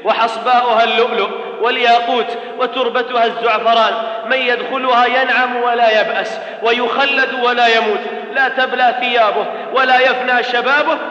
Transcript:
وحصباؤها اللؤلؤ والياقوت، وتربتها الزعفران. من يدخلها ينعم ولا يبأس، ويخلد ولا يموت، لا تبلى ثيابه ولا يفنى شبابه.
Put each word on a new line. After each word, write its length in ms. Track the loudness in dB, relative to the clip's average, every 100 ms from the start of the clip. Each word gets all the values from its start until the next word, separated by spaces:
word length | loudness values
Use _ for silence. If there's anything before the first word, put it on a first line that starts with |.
وحصباؤها 800 | 0 0 0 -2 0 2 4 2
اللؤلؤ 460 | 2 2 0 0 -4 -6 -10 -4
والياقوت، 760 | -2 0 4 2 2 -2 -2 -6 -10 -6
وتربتها 680 | -4 -2 -2 -2 -2 0 0
الزعفران. 680 | 0 0 0 2 4 2 0 -6 -8 -4
من 80 | -2
يدخلها 680 | 0 -2 -2 -4 0 2 2
ينعم 500 | 2 0 0 0 0
ولا 460 | -2 2 2 2
يبأس، 380 | 0 -2 -6 -8 -10 -4
ويخلد 800 | -2 0 0 0 0 0 -2 0
ولا 240 | 0 2 4
يموت، 320 | 4 2 -2 -4 -8 -6 -2
لا 140 | 0
تبلى 460 | 0 -2 2 0 2
ثيابه 460 | -2 2 2 2 -4 -6 -4
ولا 260 | 0 4 4
يفنى 440 | 4 2 0 0
شبابه. 540 | 0 -2 0 0 0 -2 -4